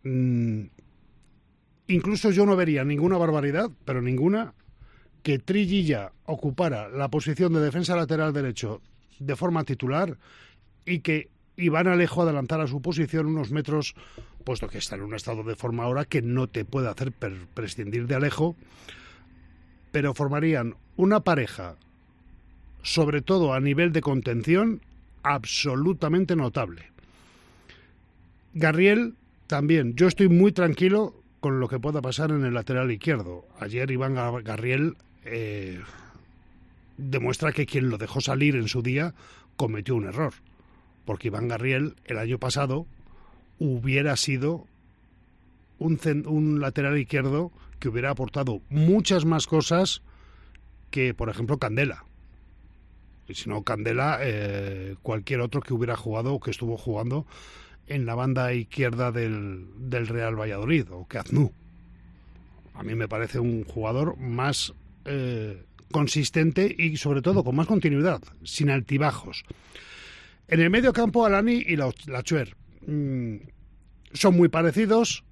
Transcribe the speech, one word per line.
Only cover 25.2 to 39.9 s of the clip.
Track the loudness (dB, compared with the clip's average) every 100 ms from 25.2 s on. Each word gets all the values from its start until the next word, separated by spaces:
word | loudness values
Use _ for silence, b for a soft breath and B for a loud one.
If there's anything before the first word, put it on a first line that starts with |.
absolutamente | -2 -2 -2 -4 -2 0 0 2 2 2 2 2
notable. | 0 -2 -6 -8 -18 -20 b b b b b b b b b b _ _ -20 _ _
Garriel | 0 2 6 6 6 2 -6 _ _ _
también. | 0 4 4 4
Yo | 4 4
estoy | 6 8
muy | 8 8
tranquilo | 6 0 4 4 4 0 -6 _ _
con | -2 0
lo | -2
que | -2
pueda | -4 -4
pasar | -4 -2 0
en | 0
el | 0
lateral | -2 -2 -2 0
izquierdo. | -2 0 -2 -2 -12 -16 -12
Ayer | -8 -4 -2
Iván | -2 -2
Gar-, | -2 -2 -4
Garriel, | -6 -6 -2 0 0 -2 -20 -20
eh, | -10 -8 -6 -8 -10 -12 -16 B B B B -20 -20 -20 -20 -20 -20 -12
demuestra | -4 -2 -2 -2 -2
que | -2 -2
quien | 0 0
lo | -2
dejó | -4 -4
salir | -2 2 2 2
en | -2
su | -2
día | -2 -2 -4 -8 B B B _
cometió | -2 -2 -2